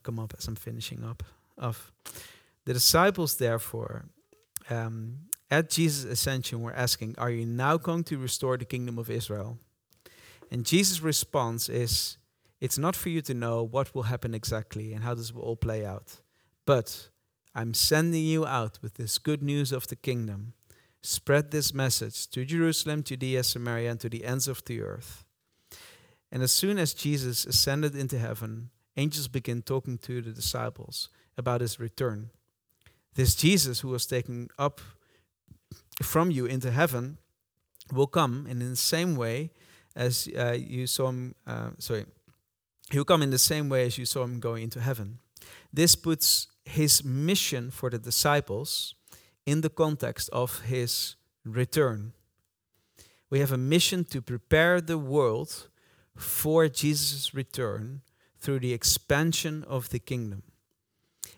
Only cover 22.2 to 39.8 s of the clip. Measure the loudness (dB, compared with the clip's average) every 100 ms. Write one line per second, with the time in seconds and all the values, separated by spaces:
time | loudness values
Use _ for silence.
22.2 | -8 -6 -2 2 4 2 0 -2 -4 -4
23.2 | 0 2 0 0 -2 0 -2 -2 -6 -6
24.2 | -4 -2 -2 -4 -6 -6 -6 -8 -12 -20
25.2 | -20 _ _ _ _ -20 -20 -20 _ _
26.2 | _ 0 2 4 4 2 0 0 0 0
27.2 | 0 -2 2 2 4 2 0 -2 -4 -2
28.2 | -2 -4 -8 -10 -12 _ _ -2 0 -2
29.2 | -4 -4 -4 -4 -2 -2 -2 -8 -6 -8
30.2 | -8 -6 -4 -2 -4 -6 -12 -8 -10 _
31.2 | _ -4 0 0 0 -2 -8 -2 -2 -2
32.2 | -10 -18 _ _ _ _ _ _ _ 4
33.2 | 4 6 6 6 4 -2 -2 -2 0 -2
34.2 | -2 -8 -10 -2 -2 -2 -14 -20 _ _
35.2 | _ _ _ -20 _ -20 _ -6 0 2
36.2 | 4 2 0 -2 0 2 2 2 -4 -10
37.2 | _ _ _ _ _ _ -4 2 4 4
38.2 | 2 0 -6 -6 -4 -2 0 2 2 0
39.2 | 0 -2 -6 -10 -20 -20